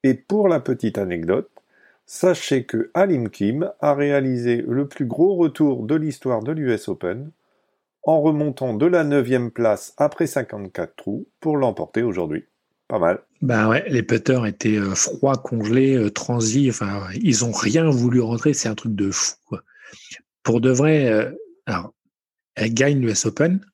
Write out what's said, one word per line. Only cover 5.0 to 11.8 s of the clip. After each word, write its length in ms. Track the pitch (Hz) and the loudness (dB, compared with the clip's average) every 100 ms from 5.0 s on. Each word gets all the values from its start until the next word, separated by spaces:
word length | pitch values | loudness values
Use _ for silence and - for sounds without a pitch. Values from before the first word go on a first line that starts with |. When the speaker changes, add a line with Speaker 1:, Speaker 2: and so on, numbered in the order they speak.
| 131 | -6
Speaker 1:
gros 280 | 117 180 | 2 2
retour 500 | 185 165 - 151 127 | 4 0 2 0 2
de 100 | 107 | -2
l'histoire 480 | 156 156 131 131 117 | -2 -2 -4 -4 -2
de 100 | 110 | -4
l'U 180 | 156 135 | -4 -2
S 180 | 110 - | -2 -2
Open 400 | 95 90 107 147 _ _ _ _ _ _ _ | -6 -6 -6 -10 _ _ _ _ _ _ _
en 180 | - 160 | 0 2
remontant 540 | 151 151 151 131 131 | 2 2 -2 -2 -4
de 100 | 107 | 0
la 180 | 160 175 | 2 2
neuvième 480 | 151 143 120 127 120 | 2 0 2 0 -2
place 440 | - 113 101 - - | 0 0 0 -4 -2
après 300 | 147 - 160 | -2 0 -2
cinquante-quatre 680 | - 117 104 98 - 87 | -2 -6 -10 -12 -8 -10
trous 320 | - - 104 - _ | -8 -8 -8 -10 _
pour 160 | 160 147 | -2 0
l'emporter 460 | 127 101 | 0 -2